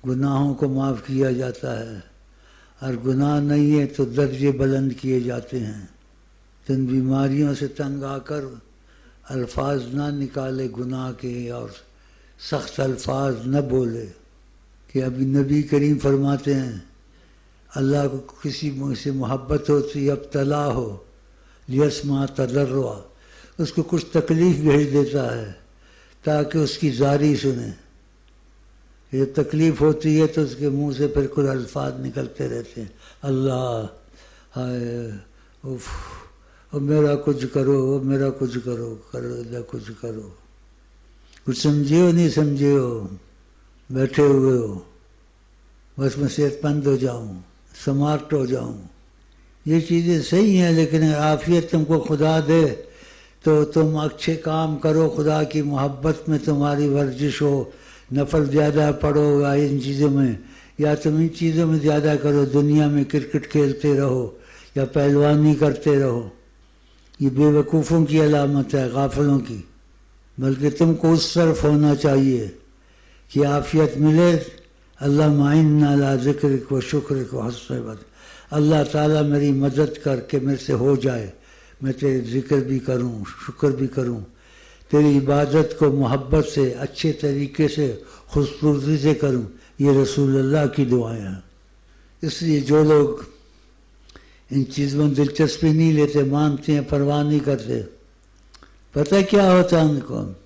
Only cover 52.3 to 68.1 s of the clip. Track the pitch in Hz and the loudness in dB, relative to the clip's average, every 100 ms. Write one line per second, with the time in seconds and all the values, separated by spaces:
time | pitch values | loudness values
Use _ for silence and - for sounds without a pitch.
52.3 | 160 147 165 151 110 - - - - - | 2 4 4 4 -2 -12 -20 -20 -20 -20
53.3 | _ 160 151 151 160 156 156 151 - - | _ 2 4 4 2 2 0 -4 -4 -4
54.3 | 160 160 156 160 147 160 156 156 - 151 | -4 -2 -2 -2 -2 0 2 2 0 0
55.3 | 151 151 151 147 139 139 135 156 156 - | 0 0 -2 -2 -2 -2 -2 -4 -2 -2
56.3 | 151 156 143 147 143 147 139 139 127 143 | -2 0 0 0 0 0 0 -2 -2 -4
57.3 | - 147 139 120 - - - - 131 139 | 0 0 0 -4 -12 -20 -20 -6 -4 0
58.3 | 160 143 143 147 147 147 143 151 147 147 | 0 2 2 2 2 0 0 0 2 2
59.3 | 143 143 143 147 139 131 139 147 139 131 | 2 2 2 0 -2 -4 0 2 4 2
60.3 | 107 - - - - 147 151 156 156 165 | 0 -10 -20 -18 -2 0 0 0 0 0
61.3 | 160 165 160 165 160 147 151 151 147 147 | 0 -2 0 2 2 2 2 2 0 2
62.3 | 143 135 143 147 151 147 147 139 147 147 | 2 2 2 4 4 4 2 0 -2 -2
63.3 | 151 - 151 139 139 147 139 139 127 117 | -6 -2 0 0 0 0 2 0 -2 -4
64.3 | - - - - 139 131 156 143 143 147 | -12 -20 -20 -8 -4 -2 2 4 4 4
65.3 | 147 151 147 151 - 156 139 135 120 107 | 6 4 4 2 2 2 2 2 -2 -6
66.3 | - _ _ _ _ _ _ _ - 139 | -16 _ _ _ _ _ _ _ -2 0
67.3 | 127 151 147 147 160 147 165 147 | 4 4 4 2 0 2 2 2